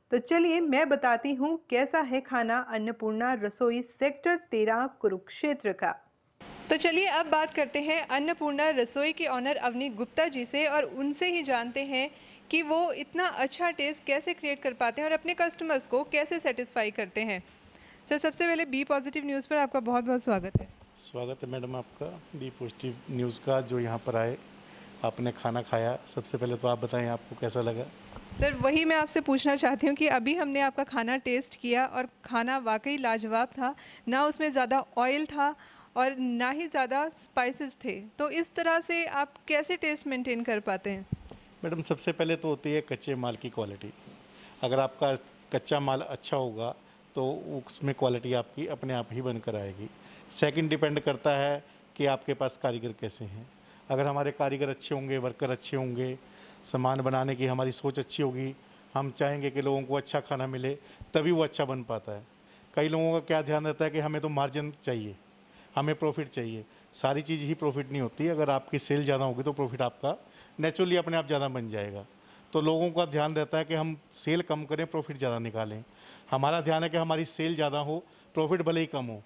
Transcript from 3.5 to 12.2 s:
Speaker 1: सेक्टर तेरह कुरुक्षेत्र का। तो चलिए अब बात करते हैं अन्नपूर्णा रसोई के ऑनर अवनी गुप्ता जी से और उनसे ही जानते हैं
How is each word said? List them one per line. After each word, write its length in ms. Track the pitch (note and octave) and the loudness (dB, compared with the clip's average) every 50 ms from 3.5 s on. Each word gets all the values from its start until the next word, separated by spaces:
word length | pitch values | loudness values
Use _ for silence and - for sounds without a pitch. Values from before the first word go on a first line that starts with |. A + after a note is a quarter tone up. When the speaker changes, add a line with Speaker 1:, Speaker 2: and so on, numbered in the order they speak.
| G3+ - B3+ A#3 A#3 B3 | 0 2 2 2 2 0
Speaker 1:
सेक्टर 540 | B3 - - - C4 C#4+ C#4+ C#4+ - E4+ F4 | -4 -6 -4 0 0 0 0 0 0 0 0
तेरह 520 | E4+ - - - A3 G#3+ A3 A3 A#3 C4 C4+ | 0 0 -2 0 2 4 4 4 2 0 -2
कुरुक्षेत्र 840 | - - - G3+ F#3+ F#3 F#3+ - - - - D4 C#4+ C#4+ - G3+ | -2 0 0 0 0 0 -6 -10 -6 -2 -2 0 0 0 -2 -2
का। 400 | F#3 - F3+ E3 D#3+ - - _ _ _ _ _ _ _ - - - - - - | -2 0 -2 -2 -2 -4 -10 _ _ _ _ _ _ _ -18 -18 -16 -16 -2 0
तो 80 | D#4 D4+ | 2 4
चलिए 280 | - E4+ D#4+ F4+ G4 | 4 4 4 4 4
अब 200 | F#4+ C#4+ D#4+ E4+ | 4 2 2 2
बात 280 | D4+ D#4 D#4 D#4 D#4 - | 4 4 4 4 2 0
करते 260 | D#4+ C#4+ A#3+ - C#4+ | 0 -2 0 0 -2
हैं 280 | D4 D#4 D#4 E4 D4+ - | 0 0 0 0 0 0
अन्नपूर्णा 600 | B3+ C#4 C#4+ E4 E4+ - D4+ D4 C#4+ C#4 D4+ D#4 | 0 0 0 0 -2 0 -2 -2 2 2 2 4
रसोई 440 | D4+ B3+ A#3+ A#3+ - C#4 C#4+ D#4 D#4 | 4 2 0 0 0 0 0 0 0
के 140 | - E4 C#4 | 0 -2 -2
ऑनर 280 | C4 B3 B3 C#4 D4+ | 0 0 0 0 0
अवनी 340 | - - B3 A#3 B3 C#4 C#4 | 0 0 -2 0 0 -4 -4
गुप्ता 380 | A3 G3+ A#3+ - - - D#4+ E4+ | -4 -4 -6 -2 2 2 2 2
जी 180 | C#4 B3+ A#3+ | 0 -2 -4
से 220 | A#3 - C#4+ D#4 D4 | -2 0 0 2 4
और 160 | C#4+ D4+ C#4 | 4 2 2
उनसे 480 | - F#3 B3+ C#4 C#4+ C#4+ - F#4 F4+ | 0 -2 -2 -2 -2 0 0 0 0
ही 100 | F4 F4 | 2 0
जानते 420 | D4 C4+ B3+ A#3 A#3 A#3+ A#3 C#4 C#4 | 0 2 0 0 0 -2 -4 -4 -4
हैं 280 | C#4 C4+ C4 C4+ D4 - - | -2 0 0 -2 -2 -4 -12